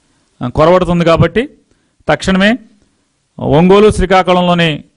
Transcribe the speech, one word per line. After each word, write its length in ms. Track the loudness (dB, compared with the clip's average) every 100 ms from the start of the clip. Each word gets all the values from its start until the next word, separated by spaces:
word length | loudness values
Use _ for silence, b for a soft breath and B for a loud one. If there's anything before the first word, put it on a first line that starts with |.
| _ _ _ _
ఆ, 60 | -8
కొరవడుతుంది. 560 | 0 2 2 0 -2
కాబట్టి 440 | 0 0 0 -2 -6 _ _ _ _ _ -6
తక్షణమే 500 | -4 -2 0 0 -2 -8 _ _ _ _ _ _ -10
ఒంగోలు, 520 | -2 2 4 4 2
శ్రీకాకుళంలోని 880 | 0 0 0 0 -2 0 -2 -2 -4 -14